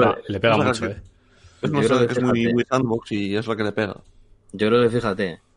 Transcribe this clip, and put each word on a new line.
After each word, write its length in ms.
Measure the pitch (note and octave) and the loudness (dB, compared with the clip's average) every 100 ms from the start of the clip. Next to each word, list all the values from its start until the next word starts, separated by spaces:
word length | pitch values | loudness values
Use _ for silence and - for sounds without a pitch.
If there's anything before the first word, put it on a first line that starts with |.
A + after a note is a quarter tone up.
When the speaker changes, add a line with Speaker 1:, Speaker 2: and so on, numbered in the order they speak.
Speaker 1:
pega, 140 | A2+ - | 2 0
Speaker 2:
que 180 | - | -6
Speaker 1:
le 60 | G2 | -2
pega 140 | A#2 G#2+ | 2 2
Speaker 3:
o 20 | |
sea, 100 | B2+ | 2
Speaker 1:
mucho, 140 | A2+ F#2+ | 0 -6
Speaker 3:
que 40 | |
Speaker 1:
eh. 100 | G2 - _ _ _ - _ | -8 -14 _ _ _ -20 _
Speaker 3:
es, 100 | D3 | -4
no 100 | D3 | 0
Speaker 2:
Yo 60 | A2+ | 2
Speaker 3:
sé, 60 | B2+ | 2
Speaker 2:
creo 120 | A#2 | 2
que, 60 | |
Speaker 3:
es 80 | B2 | 0
muy, 120 | B2 A#2+ | 0 2
Speaker 2:
fíjate, 140 | A#2 | 2
Speaker 3:
muy 100 | A#2+ - | 0 0
sandbox 420 | C3 B2 A#2 - | 0 0 -2 -4
y 220 | G#2+ G2 G2+ | -4 -2 -4
es 120 | A2 | -4
lo 80 | A2 | -4
que 80 | |
le 80 | G#2 | -2
pega. 220 | G#2 G2+ - - - - _ _ | -2 -4 -6 -18 -20 -20 _ _
Speaker 2:
yo 140 | G2 G#2+ | -2 2
creo 120 | A#2+ | 4
que, 60 | A#2 | 4
fíjate, 520 | A#2+ A2+ F#2+ F#2+ D#2+ _ | 2 -2 -2 -4 -6 _